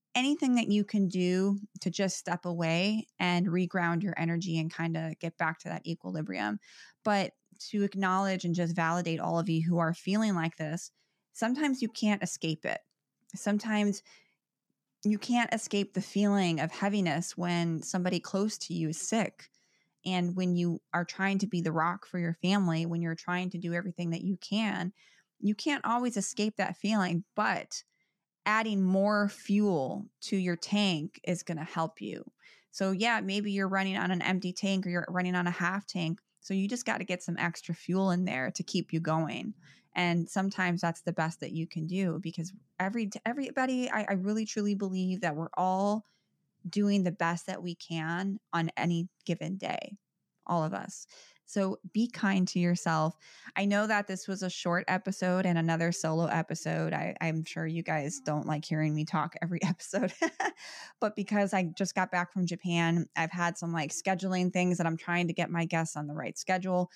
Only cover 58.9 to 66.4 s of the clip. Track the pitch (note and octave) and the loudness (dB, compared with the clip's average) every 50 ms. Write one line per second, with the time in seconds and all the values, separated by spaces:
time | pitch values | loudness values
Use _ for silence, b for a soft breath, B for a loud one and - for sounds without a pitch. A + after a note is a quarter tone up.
58.9 | D3+ D3+ D3+ - - D#3 C#3+ D#3+ - - E3+ E3+ F3+ - - D#3+ F3 - - - | 2 0 0 0 0 -2 -2 -2 -4 -6 -6 -4 -2 0 0 0 -2 -2 -6 -4
59.9 | - G3+ B3+ F#3 - - E4 E4+ - - F#4+ F4+ B B B B B B B B | -2 -2 0 -2 -2 -2 -4 -2 -2 -2 -4 -4 B B B B B B B B
60.9 | B _ A#3+ G#3 G#3+ - G3 - G#3 G#3 G3+ F#3 G#3 F#3+ F#3 D#3+ E3 - G3 F#3 | B _ -2 -2 0 -2 -2 0 2 2 4 4 2 2 0 0 0 -2 -2 0
61.9 | - G3 F#3 F3+ - F3 F3+ - - F#3+ F3+ E3+ E3+ E3 - F3+ E3+ E3+ E3+ E3 | 0 0 0 2 0 0 -2 0 0 0 0 0 0 -2 -2 0 2 4 4 4
62.9 | E3+ F3 - - - E3 D#3+ E3+ - F3 F3 E3+ E3+ - F3 E3+ E3+ E3 D3 E3 | 4 2 0 0 -2 -2 -2 -2 0 0 0 0 0 -2 -4 -4 -2 -2 -2 -4
63.9 | - - - G3 F#3+ F3+ F#3+ F#3+ F#3 F3+ F3+ F3+ - F3+ F3+ F3+ F3+ F3 E3+ E3 | -6 -4 -2 -2 0 0 0 0 0 2 2 2 2 2 4 4 4 2 2 0
64.9 | E3 E3 - - E3+ F3 F3 E3+ - - E3+ - E3+ E3+ E3+ - - E3 E3 E3 | 0 -2 -2 0 0 2 2 0 0 0 -2 0 0 0 0 0 0 0 -2 -2
65.9 | - D3+ D3+ D3 D3 D3+ B2 D3+ - - | -4 -6 -8 -6 -6 -6 -6 -6 -8 -6